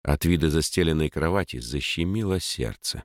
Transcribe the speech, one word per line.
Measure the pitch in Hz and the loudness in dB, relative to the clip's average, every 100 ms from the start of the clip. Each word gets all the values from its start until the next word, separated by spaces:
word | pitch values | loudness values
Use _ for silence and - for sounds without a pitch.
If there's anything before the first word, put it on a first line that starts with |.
От | - 71 85 | 0 2 4
вида | 85 78 | 4 4
застеленной | 78 - - 82 78 76 | 2 0 2 2 2 0
кровати | 78 80 98 87 - | 0 0 0 -2 -8
защемило | 58 71 - - 85 107 101 92 | -6 -6 -4 -2 -2 0 0 -2
сердце. | - - 57 - - - | -2 -4 -6 -6 -8 -8